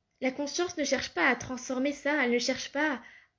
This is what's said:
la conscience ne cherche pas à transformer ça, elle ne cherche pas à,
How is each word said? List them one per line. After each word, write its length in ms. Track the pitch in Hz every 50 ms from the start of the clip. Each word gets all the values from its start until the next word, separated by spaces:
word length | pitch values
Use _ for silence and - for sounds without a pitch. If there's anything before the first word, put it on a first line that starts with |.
| _ _ _ -
la 100 | 254 262
conscience 460 | 262 - 480 - - - 359 359 -
ne 80 | 320 277
cherche 280 | 262 269 247 - - -
pas 140 | 349 330 269
à 60 | 240
transformer 580 | 233 - - 254 240 - - 262 254 269 294
ça, 320 | 285 - - 285 302 294 254
elle 60 | 240
ne 80 | 240 240
cherche 320 | 240 262 247 - - -
pas 240 | - 277 302 311 262
à, 80 | 233 - - - - - _ _